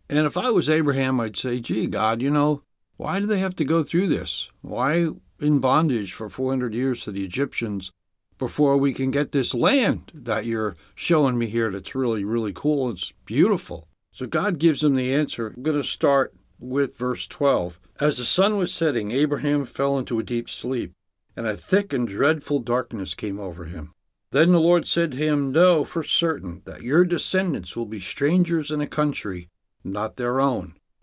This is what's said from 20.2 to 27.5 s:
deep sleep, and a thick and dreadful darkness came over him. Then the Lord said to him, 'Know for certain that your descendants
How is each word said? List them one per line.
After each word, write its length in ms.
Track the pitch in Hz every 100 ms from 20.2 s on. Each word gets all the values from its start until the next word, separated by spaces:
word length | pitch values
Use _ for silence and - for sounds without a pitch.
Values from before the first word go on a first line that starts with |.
deep 260 | 110 120 117
sleep, 460 | - 127 131 - - _ _ _ -
and 100 | 113
a 80 |
thick 380 | 101 - 202 202
and 160 | 139 117
dreadful 520 | 98 139 160 - 143
darkness 540 | 113 123 - 110 92
came 240 | - 107 101
over 280 | 98 82 85
him. 260 | 85 76 - _ _ _
Then 220 | 131 170
the 60 | 180
Lord 280 | 165 175 139
said 260 | - 165
to 60 | 127
him, 340 | 151 147 139
'Know 320 | 139 185 165
for 180 | 147 165
certain 600 | 143 - 170 131 87 85
that 160 | - 85
your 240 | 120 151
descendants 720 | 180 165 - 185 190